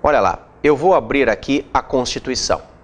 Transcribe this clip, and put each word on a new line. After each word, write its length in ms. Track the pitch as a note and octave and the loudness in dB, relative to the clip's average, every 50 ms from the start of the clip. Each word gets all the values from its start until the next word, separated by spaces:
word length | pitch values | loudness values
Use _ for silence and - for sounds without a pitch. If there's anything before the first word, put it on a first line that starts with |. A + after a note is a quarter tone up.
Olha 160 | - C#3+ D3 B2 | 2 2 2 2
lá, 200 | G2 F2+ F2 - - - - - - | 2 0 -2 -4 -12 -20 -16 -2 0
eu 100 | D3 D3+ | 0 2
vou 200 | C3 D3+ F#3 F#3 | 2 2 2 2
abrir 340 | D3+ A#2 A2+ B2+ C#3 C3 A2 | 2 0 0 0 0 2 2
aqui 380 | G#2 - - - C3+ D3 - - - | 0 -2 -2 -2 -2 -2 -2 -2 -4
a 80 | C3 | -4
Constituição. 800 | - - - C3 B2 - - C3 - C3+ B2+ - - - F#2 D#2 - - - - | -2 -2 -4 -4 -2 -4 -6 -8 -6 -6 -6 -6 -2 -4 -4 -4 -4 -16 -20 -20